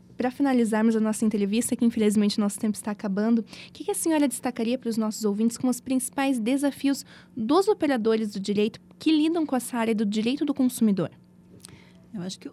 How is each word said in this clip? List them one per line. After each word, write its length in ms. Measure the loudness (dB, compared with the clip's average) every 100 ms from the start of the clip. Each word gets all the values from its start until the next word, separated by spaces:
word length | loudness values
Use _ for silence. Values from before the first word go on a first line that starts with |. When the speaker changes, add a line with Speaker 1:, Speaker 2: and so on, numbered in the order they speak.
| -16 -6
Speaker 1:
pra 120 | -4
finalizarmos 640 | 0 2 2 2 2 2
a 60 | 2
nossa 240 | 0 0
entrevista, 500 | 0 0 0 0 0
que 120 | 0
infelizmente 520 | 0 4 2 4 2 2
nosso 220 | -2 -2
tempo 160 | -4
está 160 | -4 -8
acabando, 480 | -6 -4 -2 2 0
o 320 | -2 -16 -20
que 140 | -12
que 60 | -6
a 40 |
senhora 320 | -4 0 2 0
destacaria 500 | -2 -6 -4 -2 -2
para 120 | -2
os 80 | -2
nossos 260 | -2 -2
ouvintes 320 | -2 0 0
como 160 | 0 -2
os 80 | -2
principais 580 | -2 -4 -2 -2 -2 0
desafios 680 | 0 0 0 0 -2 -2 -6 -20 -16 -8
dos 320 | 2 2 4
operadores 640 | 0 2 2 2 0 -2
do 80 | -4
direito 360 | -2 0 0 -4 -20 -4
que 120 | 2
lidam 320 | 2 2 0
com 100 | 0
essa 220 | -2 -4 -2
área 180 | 0
do 100 | 0
direito 380 | 0 0 -2 0
do 100 | -2
consumidor? 580 | 0 0 2 2 2 -2 -8 -20 -20 -20 -20 -20 -20 -20 -20 -16
Speaker 2:
Eu 80 | -10
acho 140 | -10 -12
que 140 | -16